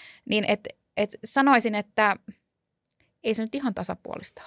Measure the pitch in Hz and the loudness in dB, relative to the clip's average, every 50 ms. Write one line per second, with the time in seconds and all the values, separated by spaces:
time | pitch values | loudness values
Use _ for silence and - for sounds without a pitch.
0 | - - - - _ - 208 214 202 - 208 208 - - - _ _ _ _ - | -20 -20 -20 -16 _ -2 0 0 2 2 0 -2 -2 -10 -16 _ _ _ _ -4
1 | 208 208 - - - - - 277 269 277 269 233 220 226 208 208 208 - _ 220 | -4 -2 -4 -10 -10 -2 2 4 6 6 6 6 4 2 -2 -2 -4 -2 _ 2
2 | 214 202 - - - - - _ _ _ _ _ _ _ _ _ _ _ _ _ | 2 2 2 0 -6 -16 -20 _ _ _ _ _ _ _ _ _ _ _ _ _
3 | _ _ _ _ - 220 214 226 220 220 - - 277 240 185 185 185 - - - | _ _ _ _ -4 -2 -2 -2 -4 -4 -4 -4 -4 -4 -4 -4 -6 -6 -8 -10
4 | - - - - - - - - - | -10 -12 -12 -10 -12 -12 -14 -16 -20